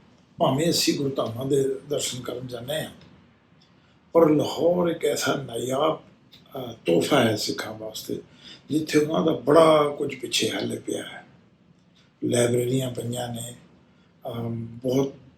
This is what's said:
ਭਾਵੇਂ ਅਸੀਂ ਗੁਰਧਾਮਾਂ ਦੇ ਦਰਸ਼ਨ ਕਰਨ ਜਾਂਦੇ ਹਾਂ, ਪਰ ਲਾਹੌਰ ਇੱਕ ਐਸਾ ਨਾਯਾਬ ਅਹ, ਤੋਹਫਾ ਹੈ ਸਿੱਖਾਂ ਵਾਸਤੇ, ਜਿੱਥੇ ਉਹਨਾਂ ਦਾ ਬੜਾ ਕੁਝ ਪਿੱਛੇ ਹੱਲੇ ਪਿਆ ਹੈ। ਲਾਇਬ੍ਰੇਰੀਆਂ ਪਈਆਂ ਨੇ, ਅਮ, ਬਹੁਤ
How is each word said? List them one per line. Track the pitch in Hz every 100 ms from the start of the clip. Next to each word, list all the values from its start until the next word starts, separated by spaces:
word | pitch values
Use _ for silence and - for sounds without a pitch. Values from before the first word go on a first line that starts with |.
| _ _ _ -
ਭਾਵੇਂ | 156 135 170
ਅਸੀਂ | - - 165
ਗੁਰਧਾਮਾਂ | 139 135 117 113 135
ਦੇ | 139 135 131 147
ਦਰਸ਼ਨ | 135 - 127
ਕਰਨ | - 120 127
ਜਾਂਦੇ | 123 120 156
ਹਾਂ, | - - - - _ _ _ _ _ _ _ _ _ 165
ਪਰ | 156
ਲਾਹੌਰ | 147 127 117 165 180 170
ਇੱਕ | 160 147
ਐਸਾ | - - -
ਨਾਯਾਬ | 127 117 127 131 156 - - _ _ - - 135
ਅਹ, | 120 117 -
ਤੋਹਫਾ | 170 - 143
ਹੈ | 117 104
ਸਿੱਖਾਂ | - - -
ਵਾਸਤੇ, | 110 110 - - - - - - - -
ਜਿੱਥੇ | 147 156 151
ਉਹਨਾਂ | 151 170 160
ਦਾ |
ਬੜਾ | - 135 156 160 156 147 -
ਕੁਝ | - -
ਪਿੱਛੇ | - - 110
ਹੱਲੇ | - 117 113
ਪਿਆ | - -
ਹੈ। | - - - - _ _ _ _ _ _ _ _
ਲਾਇਬ੍ਰੇਰੀਆਂ | 127 120 120 123 123 131 127
ਪਈਆਂ | 120 117 120 123
ਨੇ, | 117 - - - _ _ _ _ _ 131
ਅਮ, | 117 117 113 117
ਬਹੁਤ | 117 131 131 139 - -